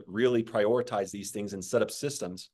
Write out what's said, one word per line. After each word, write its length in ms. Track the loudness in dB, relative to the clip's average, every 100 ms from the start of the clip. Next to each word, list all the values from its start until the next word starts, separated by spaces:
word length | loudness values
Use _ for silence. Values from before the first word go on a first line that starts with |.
| -6
really 360 | 2 4 4
prioritize 680 | 2 2 4 4 2 -2 -2
these 200 | -6 -8
things 240 | -6 -6
and 100 | -8
set 180 | 0 2
up 80 | 2
systems. 600 | -2 -6 -6 -8 -10 -16